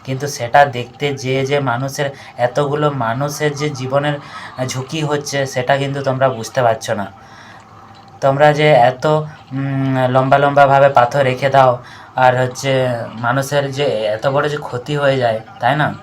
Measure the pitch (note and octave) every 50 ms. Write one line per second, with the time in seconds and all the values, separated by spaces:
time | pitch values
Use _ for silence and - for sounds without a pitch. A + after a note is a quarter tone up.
0 | _ - C3 C3 C#3+ - - - A#2+ A#2 - C#3+ C#3+ C#3 A#2 B2 A#2+ - - -
1 | D3 C#3+ C#3 B2 A2+ B2+ C3 C3+ C3+ C3+ D3 C#3+ C3+ C3+ A#2 A#2+ C3+ C#3 C3+ -
2 | D3 C#3 C#3 - - - - - A#2+ B2 - D3+ D3 C#3+ C#3+ D3+ D3+ D3 C#3+ C3+
3 | A#2+ A2 A#2 B2+ C#3+ D3 D3 - D3+ D3+ C#3+ C3+ D3 D3+ D3 A#2+ C3 B2+ C3 C#3
4 | D3 D3 D3 C#3+ - - - - - - - - C3 B2 - C3 B2+ - D#3+ D#3+
5 | D3+ C#3+ D3 C#3+ C#3+ - C#3 C#3 C#3 C3 - B2+ B2 - C#3+ C3+ C#3 C#3 C#3 C#3+
6 | C3+ C#3 B2+ B2+ C3 C3 B2 A2+ A2+ - - C3+ B2 A#2 A2+ A2 - - A2+ G#2
7 | G2 F#2 - - - - - - - - - - - - - - - - - -
8 | - - - - - C#3 C3+ C#3 D3+ D3+ D3+ D3 D3+ D3+ D3+ B2+ A#2 B2+ B2+ -
9 | - D#3 D3+ D#3 D3+ D3+ D3+ - - - C3 C3+ C#3 C#3 C3+ C3+ C3+ C3+ C3 C3
10 | B2+ B2+ B2+ C3 C3 C3+ C#3 C#3 C#3+ C#3+ C#3+ C#3+ C#3 C3+ C#3 C#3 C#3 C#3+ C#3 C3
11 | A#2+ A#2+ - D3 C3+ C3 B2+ B2+ - A2+ B2 C#3 C3 B2+ A#2+ B2 - - - -
12 | - - - - B2+ B2+ B2 B2 B2+ B2 B2 - - C#3 C3 C3 C3 B2+ B2 A#2
13 | A2+ - A2 A2 A#2+ A#2+ B2+ C#3 C3+ - D3 C#3+ C#3 C#3 C3 C3 C#3+ C3+ A2+ G#2+
14 | A2 G#2 G#2+ A2 - C#3+ C3+ C#3+ D3+ D3+ D3 D3 - - - A#2+ - - D3 C#3+
15 | C#3+ C#3 C3+ C3 A#2+ A#2 A2 A2+ - - - - - A#2+ C#3 D3+ D3 A2+ G2+ -